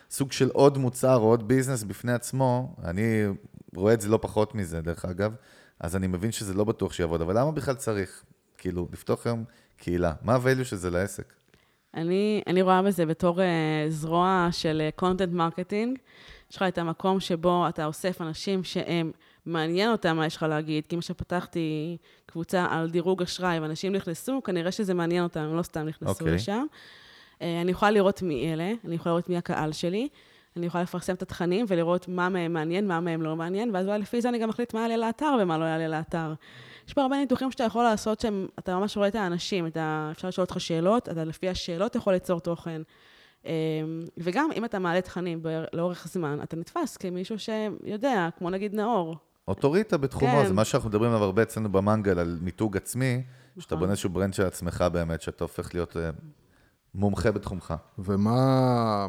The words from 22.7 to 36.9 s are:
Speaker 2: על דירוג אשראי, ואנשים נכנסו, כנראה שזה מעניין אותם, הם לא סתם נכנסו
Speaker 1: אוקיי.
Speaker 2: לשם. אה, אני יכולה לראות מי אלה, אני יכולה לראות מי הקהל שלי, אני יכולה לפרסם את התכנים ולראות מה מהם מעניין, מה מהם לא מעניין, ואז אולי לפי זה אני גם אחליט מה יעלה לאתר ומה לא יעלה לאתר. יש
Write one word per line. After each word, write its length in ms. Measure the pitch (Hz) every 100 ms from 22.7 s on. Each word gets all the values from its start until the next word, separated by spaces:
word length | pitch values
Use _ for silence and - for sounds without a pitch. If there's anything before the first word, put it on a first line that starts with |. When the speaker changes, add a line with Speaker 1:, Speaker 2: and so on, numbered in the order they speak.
Speaker 2:
על 200 | 156 165
דירוג 320 | 170 170 185
אשראי, 360 | 180 - 180 165
ואנשים 340 | 156 160 190
נכנסו, 500 | 196 185 165 - 269
כנראה 300 | 226 180 170
שזה 220 | 185 196
מעניין 280 | 180 165 175
אותם, 180 | 175 165
הם 160 | 151 165
לא 60 |
סתם 180 | 175 160
נכנסו 320 | 156 - 156
Speaker 1:
אוקיי. 220 | - 165
Speaker 2:
לשם. 320 | 90 113 214 302 - - - - - - _
אה, 180 | 170 170
אני 100 | 175
יכולה 200 | 180 208
לראות 320 | 214 190 202
מי 300 | 185 139 156
אלה, 200 | 160 175 233
אני 100 | 185
יכולה 180 | 165 170
לראות 160 | 170 175
מי 80 | 175
הקהל 360 | 170 - 156
שלי, 360 | 156 170 196 285 - - _ _ 175
אני 100 | 170
יכולה 160 | 175
לפרסם 320 | 175 180 180
את 80 | 185
התכנים 440 | 185 - 170 185 240
ולראות 400 | 175 165 180 180
מה 200 | 180 180
מהם 240 | 190 165
מעניין, 360 | 170 156 175 208
מה 120 | 165
מהם 220 | 170 160
לא 140 | 160 160
מעניין, 340 | 165 190 233
ואז 120 | 185 190
אולי 120 | 208
לפי 220 | 208 240
זה 80 | 240
אני 100 | 240
גם 100 | 220
אחליט 260 | 214 240
מה 60 | 220
יעלה 160 | 233 233
לאתר 400 | 226 226 302 262
ומה 180 | 185 160
לא 60 |
יעלה 240 | 165 160 160
לאתר. 460 | 160 160 170 160 156 - - - -
יש 40 | -